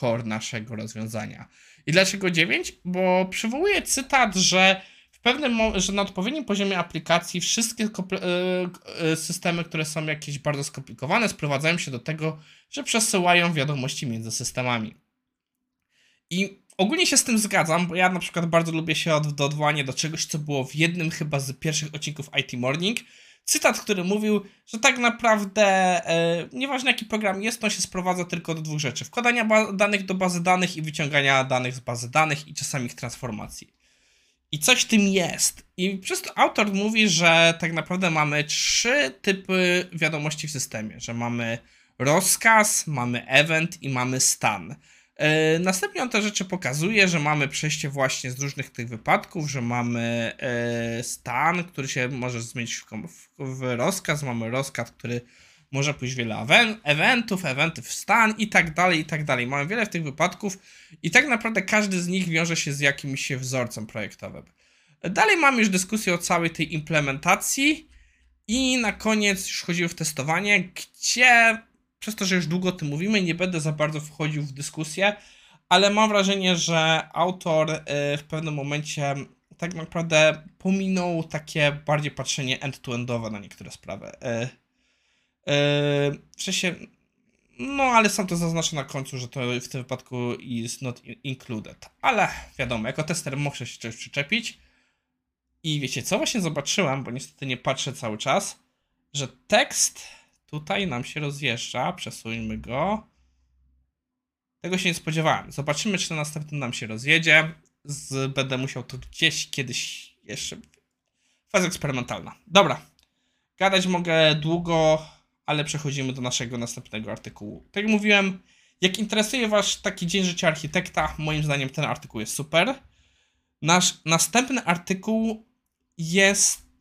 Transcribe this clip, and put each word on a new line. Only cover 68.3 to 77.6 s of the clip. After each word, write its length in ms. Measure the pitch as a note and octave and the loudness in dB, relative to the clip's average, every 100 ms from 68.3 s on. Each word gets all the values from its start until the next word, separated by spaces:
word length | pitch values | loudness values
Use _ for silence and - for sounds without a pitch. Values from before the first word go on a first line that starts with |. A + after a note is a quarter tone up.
| _ - | _ -2
i 300 | A#3 C4 B3+ | 0 2 2
na 140 | A3 | 0
koniec 560 | F#3+ A3 G#3+ G#3 G3 - | -2 0 2 2 0 -4
już 140 | - | -6
chodziło 260 | - F3 E3+ | -4 -2 -2
w 60 | |
testowanie, 640 | - D#3 - C#3 E3 G#3 G3+ | -2 -6 -4 -2 0 2 2
gdzie 1040 | F#3 - - - - A#3 B3+ A#3+ A3+ A3 - _ _ - | 2 -10 -16 -6 -2 4 8 8 6 2 -6 _ _ -14
przez 180 | - G#3+ | -10 -4
to, 80 | |
że 100 | F#3+ | 0
już 120 | F#3 D3+ | 0 0
długo 220 | F3 F#3 | 0 0
o 40 | |
tym 160 | F3+ D3 | -2 -4
mówimy, 340 | C#3+ F#3+ A3 | -2 0 0
nie 120 | F3+ | 0
będę 260 | E3+ F#3 E3+ | 0 -2 -2
za 120 | D#3 | -2
bardzo 280 | D3+ D3+ D3+ | 0 0 -2
wchodził 420 | D3+ - D#3 D3+ | -8 -6 -4 -4
w 100 | C#3+ | -6
dyskusję, 640 | C3+ C#3+ - D#3 - G3+ G#3 - - - _ - | -8 -10 -8 -6 0 0 0 -12 -20 -20 _ 4
ale 220 | F3+ G3+ | 6 6
mam 180 | G#3 A3 | 6 4
wrażenie, 480 | G#3 F#3+ G3 F#3 F3 | 4 2 2 2 2
że 520 | D#3+ E3 D#3+ D#3+ - | 2 2 4 2 0
autor, 580 | - F3 F#3 F3+ D#3 | 0 0 0 0 2